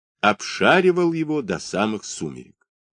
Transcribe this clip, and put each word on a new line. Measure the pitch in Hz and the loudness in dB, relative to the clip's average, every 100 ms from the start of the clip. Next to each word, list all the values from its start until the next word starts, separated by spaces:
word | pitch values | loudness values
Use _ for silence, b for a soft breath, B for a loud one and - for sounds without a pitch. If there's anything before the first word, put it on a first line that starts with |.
| _ _ | _ _
обшаривал | 104 101 - - 120 170 185 175 175 | 0 0 -2 0 4 4 4 4 2
его | 165 151 151 | 0 -2 -2
до | 107 87 | -2 -6
самых | - 92 107 107 | -4 -2 -2 -2
сумерек. | - - 80 64 64 _ _ _ _ | -8 -8 -8 -10 -16 _ _ _ _